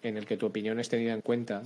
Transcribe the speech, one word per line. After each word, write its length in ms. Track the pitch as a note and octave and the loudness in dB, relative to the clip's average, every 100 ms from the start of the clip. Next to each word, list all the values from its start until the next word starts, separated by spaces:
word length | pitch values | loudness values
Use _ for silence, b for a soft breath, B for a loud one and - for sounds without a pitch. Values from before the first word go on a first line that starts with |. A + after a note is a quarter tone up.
en 140 | A#2 G#2+ | -4 -4
el 100 | G#2 | -2
que 100 | G#2 | 0
tu 100 | A2 | 0
opinión 340 | G#2+ G#2+ A2+ | 0 0 -2
es 80 | A#2 | 0
tenida 240 | A#2 A2+ | 2 2
en 80 | A2 | 0
cuenta, 420 | - A#2+ A2+ G2+ | 2 0 0 -4